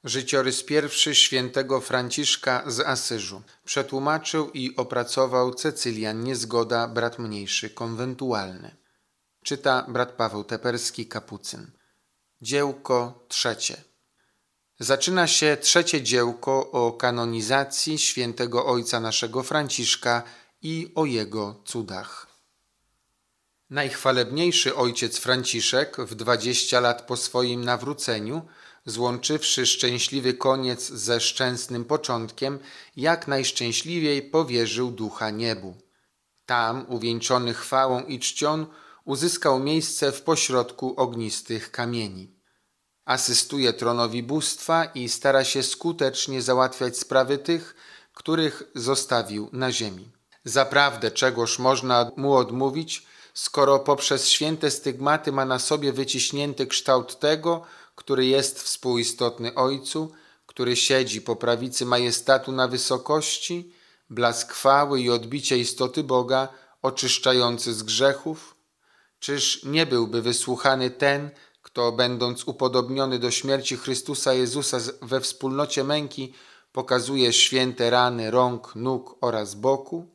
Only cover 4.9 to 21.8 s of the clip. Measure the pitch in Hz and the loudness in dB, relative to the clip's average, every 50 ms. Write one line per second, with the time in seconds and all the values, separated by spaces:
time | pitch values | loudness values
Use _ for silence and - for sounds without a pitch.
4.9 | - 123 120 120 - 135 131 127 127 127 127 127 123 - - 156 151 - - 123 | -2 -2 -2 0 2 2 2 4 4 2 2 2 -2 -2 -4 -4 -2 -2 -4 -4
5.9 | 113 107 110 107 107 113 117 131 131 113 117 113 117 117 113 107 120 117 117 117 | -4 -2 -4 -4 -4 -4 -4 -4 -4 -4 -4 0 0 0 2 2 0 0 0 0
6.9 | 113 117 117 117 117 - 120 110 107 101 101 98 - - - 107 - - 117 117 | -2 -2 -2 -2 -4 -6 -8 -8 -8 -8 -6 -4 -4 -4 -4 -6 -10 -8 -8 -6
7.9 | 117 110 123 131 127 127 135 127 117 104 98 92 92 90 - - - _ _ _ | -6 -6 -6 -6 -6 -6 -4 -2 -2 -2 -4 -6 -10 -14 -16 -18 -20 _ _ _
8.9 | _ _ _ _ _ _ _ _ _ _ _ - 143 139 - 139 131 127 117 127 | _ _ _ _ _ _ _ _ _ _ _ -6 -6 0 2 2 2 2 0 -2
9.9 | 117 120 123 123 - - 117 110 104 104 101 - 117 110 - 123 117 120 120 - | -2 -2 -2 -2 0 -2 -2 -2 -2 -6 -6 -6 -8 -4 -2 -2 -2 -2 -4 -6
10.9 | - - 113 - - 110 - - 107 98 - - - - 107 - _ _ _ _ | -6 -8 -12 -8 -10 -10 -10 -10 -16 -12 -12 -12 -12 -12 -16 -18 _ _ _ _
11.9 | _ _ _ _ _ _ _ _ _ _ 120 113 139 143 147 143 135 139 - - | _ _ _ _ _ _ _ _ _ _ -8 -2 0 0 0 0 -2 -6 0 2
12.9 | 127 120 120 123 127 - _ _ - - - 123 110 - - - - - - _ | 2 2 2 -2 -8 -18 _ _ -4 -2 -2 -2 -2 -2 -6 -6 -6 -10 -18 _
13.9 | _ _ _ _ _ _ _ _ _ _ _ _ _ _ _ _ _ _ 127 120 | _ _ _ _ _ _ _ _ _ _ _ _ _ _ _ _ _ _ 2 2
14.9 | 135 135 - 180 185 185 170 156 - - 156 151 147 147 - - - 175 170 170 | 2 2 2 0 2 2 4 4 4 4 4 4 4 4 2 4 6 6 4 4
15.9 | - 147 123 113 123 123 120 120 117 - - 135 135 135 131 - - 127 120 117 | 0 0 0 2 2 4 2 2 0 -4 -2 0 0 0 0 0 0 0 0 0
16.9 | 117 - - 123 120 120 117 117 117 113 107 110 135 139 139 135 - - - 156 | 0 0 0 0 0 0 -2 -2 -2 -4 -2 0 0 0 0 0 -4 -4 -2 -2
17.9 | 156 147 - - - 127 123 117 113 - 123 120 120 120 135 139 123 123 113 - | -2 0 0 0 0 -2 -4 -4 -2 -4 -4 0 0 0 2 2 0 0 0 -2
18.9 | - 117 113 110 110 - 123 113 110 131 127 - 151 151 147 135 - - 120 104 | -2 -2 -2 -2 -2 -2 -2 -2 -4 -4 -4 0 -2 -2 0 -2 -4 -2 0 0
19.9 | - - - 123 120 117 - - - - - _ _ _ - 156 160 165 151 160 | -2 0 2 2 2 2 0 -6 -20 -20 -20 _ _ _ -10 -8 -6 -6 -8 -4
20.9 | - 160 160 143 120 110 107 - 104 110 104 101 104 - _ - - 120 | -2 0 0 0 0 -2 -4 -4 -6 -6 -6 -8 -10 -14 _ -8 -8 -8